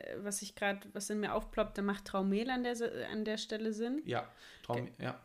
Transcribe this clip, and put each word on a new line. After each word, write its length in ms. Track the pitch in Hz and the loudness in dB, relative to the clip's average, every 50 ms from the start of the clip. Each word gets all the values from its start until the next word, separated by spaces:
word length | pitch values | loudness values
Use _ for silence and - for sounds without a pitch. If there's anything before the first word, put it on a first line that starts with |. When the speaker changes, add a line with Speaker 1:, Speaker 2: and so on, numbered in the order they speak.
| - - - - | -4 -4 -6 -4
Speaker 1:
was 220 | 196 208 196 - | -4 -2 -2 -4
ich 140 | 202 196 - | -4 -6 -2
grad, 320 | - 208 202 202 196 - - - | 0 2 2 2 0 -4 -8 -6
was 160 | 214 202 - | -6 -2 0
in 100 | 214 208 | 0 2
mir 140 | 208 - - | 2 2 2
aufploppte, 480 | 214 214 - - 226 208 208 - 208 | 2 0 0 2 2 2 2 2 2
macht 240 | 196 202 202 202 - | 2 2 2 0 -2
Traumel 440 | - - 196 190 196 196 208 233 262 | -2 0 2 4 4 4 4 4 2
an 140 | 254 247 247 | 0 0 2
der 140 | 240 240 226 | 0 2 2
Se-, 280 | 233 - - - - - | 0 0 0 -2 -4 -2
an 140 | - 214 214 | -2 -2 0
der 100 | 214 214 | 0 0
Stelle 380 | 214 - - 220 214 220 220 214 | -2 -2 -2 -2 -2 0 0 0
Sinn. 280 | 208 226 240 262 302 311 | 0 0 0 0 0 0
Speaker 2:
Ja, 240 | - 120 113 - - - - - - - - - | 0 0 0 0 -2 -8 -16 -20 -20 -18 -10 -4
Traum-, 220 | - 120 120 123 | -2 -2 -2 -2
Speaker 1:
Ge-, 180 | - - - 123 | -4 -6 -4 -4
Speaker 2:
ja. 160 | 127 131 - - | -4 -4 -6 -8